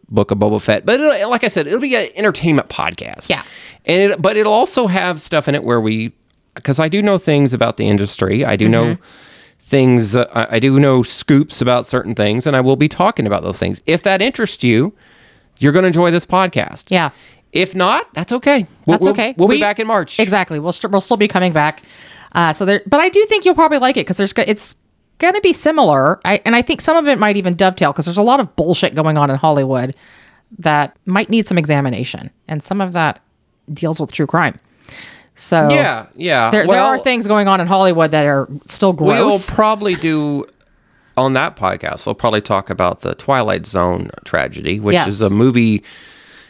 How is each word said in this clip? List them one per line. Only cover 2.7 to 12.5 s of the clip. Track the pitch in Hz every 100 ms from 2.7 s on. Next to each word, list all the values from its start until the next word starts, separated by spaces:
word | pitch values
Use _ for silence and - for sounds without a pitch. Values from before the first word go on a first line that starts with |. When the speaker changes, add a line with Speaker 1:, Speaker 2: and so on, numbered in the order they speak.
| - 85 - 55 - -
Speaker 2:
Yeah. | 156 - - - - -
Speaker 1:
And | 175 202
it, | 165
but | 185 214
it'll | 214
also | 214 - - 220
have | 185 175 151
stuff | - 156 143
in | 143
it | -
where | 120
we, | 110 110 113 - _ _ _ -
'cause | - 135
I | 160
do | 202
know | 208 190
things | - 143 139
about | 120 113 113
the | 104
industry. | 101 101 - 95 107 135
I | 101
do | 110
know | 117 117
Speaker 2:
Mm-hmm. | 175 - - - - - _
Speaker 1:
things, | - 139 131 123 107 123
uh, | 120
I, | 117 113 113
I |
do | 135 135
know | 143 127
scoops | 117 - - 143 151 -
about | 123 123 120
certain | 127 107 110
things, | 104 110
and | 151